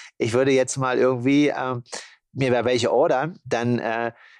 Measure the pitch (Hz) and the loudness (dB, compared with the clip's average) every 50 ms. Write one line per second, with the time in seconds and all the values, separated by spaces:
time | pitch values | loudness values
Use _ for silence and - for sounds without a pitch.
0 | - - _ - 131 113 110 123 135 139 135 131 127 127 - 135 131 127 127 117 | -20 -14 _ -4 -2 0 2 2 2 4 4 2 2 0 -2 -4 -4 -2 0 2
1 | 123 127 131 120 120 135 143 143 147 139 - - 131 127 127 123 120 _ - - | 2 2 2 0 0 2 2 4 2 2 0 -4 -4 -6 -6 -8 -8 _ -14 -16
2 | - - - _ _ _ - 127 135 127 123 120 110 123 127 117 113 110 104 120 | -16 -18 -20 _ _ _ -6 -2 0 2 2 2 2 2 0 0 0 2 2 2
3 | 156 170 151 127 147 160 180 - - 123 123 117 120 120 123 - - 117 113 117 | 2 2 2 0 -2 -4 -8 -12 -10 -6 -4 -2 -2 -2 -2 -2 -2 -4 -4 -4
4 | 117 117 - - - - - | -4 -6 -8 -12 -18 -20 -20